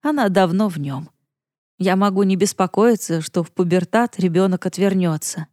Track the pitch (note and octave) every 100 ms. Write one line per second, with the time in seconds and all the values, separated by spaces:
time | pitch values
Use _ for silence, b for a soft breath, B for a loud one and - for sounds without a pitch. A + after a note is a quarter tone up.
0 | D4 D4 G#3 F#3 F#3 F#3 G#3 D#3+ C#3 C3+
1 | D#3+ _ _ _ _ _ _ _ F#3 F#3+
2 | G3+ F#3+ G3 F#3+ G3 - F#3 - A3+ A3
3 | - E3 D#3 F3 D#3+ - F3+ F3+ F3+ A3+
4 | A#3+ - F3+ E3+ F#3+ F3+ F#3 - G3 F#3+
5 | F3 D#3 - - D#3+